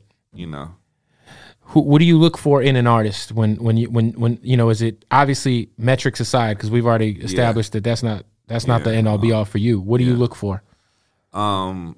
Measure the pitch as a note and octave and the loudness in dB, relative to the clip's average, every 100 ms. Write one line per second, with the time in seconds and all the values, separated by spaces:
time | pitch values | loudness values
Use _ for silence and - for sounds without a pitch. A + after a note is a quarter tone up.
0 | _ _ _ - E2+ D2 D#2 F#2 _ _ | _ _ _ -16 -14 -12 -14 -18 _ _
1 | _ _ - - - _ - D#3 C#3+ D3 | _ _ -20 -20 -20 _ 0 0 4 4
2 | E3+ D#3+ E3 - D3+ C#3+ C3+ C3 A#2+ A#2 | 6 6 4 2 0 2 2 2 4 2
3 | A2 G2+ - A2+ A2 G#2+ A#2 A2+ A#2 A#2 | 0 -4 -6 0 0 0 0 0 0 0
4 | A2+ - A#2 A#2 B2 B2+ A#2 A2 A2+ G#2 | 0 0 -2 -2 0 2 2 2 -2 -6
5 | _ B2+ C#3+ C3+ C3+ A#2+ G#2+ - A2+ C3 | _ 2 2 0 -2 -2 -4 -4 0 0
6 | C#3 - A#2 B2+ A2+ G#2 G#2+ A#2 A#2 A2+ | -2 -4 -2 0 0 -4 -2 0 2 2
7 | A2 G2+ - - A#2+ A2+ G#2+ G#2+ A#2 A2+ | 0 -4 -6 -2 0 0 -4 -4 -4 -2
8 | A#2 G#2 - _ - A#2 B2+ A#2 A2+ A2 | -4 -6 -12 _ -8 -4 0 0 0 0
9 | A2 G#2 A#2 A2 G#2 - A2+ G#2+ F#2 B2 | 0 2 2 0 -2 -2 0 0 0 0
10 | B2 B2 A#2+ - G2+ F#2+ - _ _ _ | 2 0 -2 -4 -6 -8 -10 _ _ _
11 | _ _ _ F#2+ G#2 G2 F#2 F#2+ E2+ | _ _ _ -6 -4 -2 -6 -8 -10